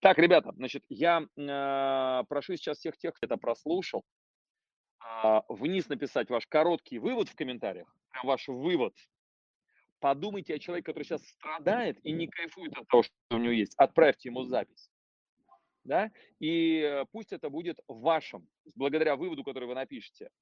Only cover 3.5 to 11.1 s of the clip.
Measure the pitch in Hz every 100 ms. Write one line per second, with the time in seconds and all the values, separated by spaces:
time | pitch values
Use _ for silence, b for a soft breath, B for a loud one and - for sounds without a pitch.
3.5 | 117 - 175 180 101 - _ _ _ _
4.5 | _ _ _ _ _ 117 113 110 107 -
5.5 | 107 135 190 - 127 139 - 113 123 -
6.5 | 156 160 170 - 120 123 247 196 - 135
7.5 | 123 107 90 87 _ _ 131 127 131 -
8.5 | 127 147 175 117 _ _ _ _ _ _
9.5 | _ _ _ _ _ 139 139 190 202 156
10.5 | 151 - 175 160 151 147